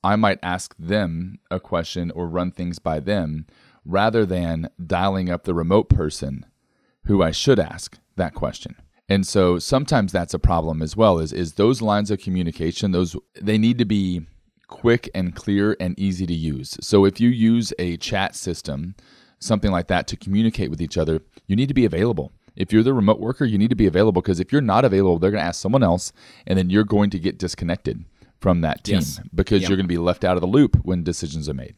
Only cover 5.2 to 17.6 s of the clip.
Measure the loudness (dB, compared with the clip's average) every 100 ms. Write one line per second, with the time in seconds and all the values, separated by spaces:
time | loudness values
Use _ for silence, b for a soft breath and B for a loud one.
5.2 | -2 -4 -4 -2 2 2 4 0 0 -6
6.2 | -10 -10 -14 _ _ _ _ _ 0 2
7.2 | 2 0 2 2 2 -6 -16 -20 _ -6
8.2 | -6 -4 -8 -8 -18 -20 _ _ -2 0
9.2 | 2 2 4 2 0 -2 2 0 0 -2
10.2 | -4 0 0 2 -2 -4 -6 2 4 4
11.2 | -2 -4 -6 2 2 2 0 -2 -2 -4
12.2 | -4 -4 -4 -4 -6 -2 -2 0 -2 -4
13.2 | _ -8 -2 2 2 2 0 0 0 -4
14.2 | -8 _ _ _ _ -2 2 2 0 -4
15.2 | -4 -6 -2 0 0 0 -4 -2 -4 -2
16.2 | -4 -2 -4 -6 -10 -14 2 4 4 4
17.2 | 2 4 4 2